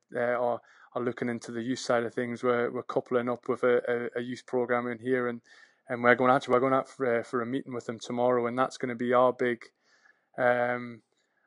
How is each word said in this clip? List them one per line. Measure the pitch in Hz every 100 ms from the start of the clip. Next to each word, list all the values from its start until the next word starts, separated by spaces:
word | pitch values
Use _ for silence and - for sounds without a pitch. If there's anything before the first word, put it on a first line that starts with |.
| _ 123
uh, | 120 120
or | 123 117 - - -
are | 127
looking | 123 117 123
into | 117 -
the | 120
youth | 117 127
side | - 120
of | 117
things. | - 120 117
We're, | 127 120 123
we're | 123
coupling | - - - 127 120
up | 120 -
with | 120
a, | 127 120 120 120 120 123
a, |
a |
youth | 120 123 -
program | 127 123 120 123
in | 113
here, | 120 127 123
and, | 117 - - - _ -
and | 120
we're | 120
going | 123 127
out, | 131 127
we're | 123
going | 135
out | 131 -
for, | - 131 117
uh, |
for | 113 127
a | 113
meeting | 135 135
with | 123 -
them | 113
tomorrow, | - 123 123 123 117
and | 123
that's | 131 -
gonna | 127
be | 117 123
our | 123 127
big, | 120 123 117 - _ _ _ _ _ _ -
um, | 123 123 120 123 123 117 _ _ _ _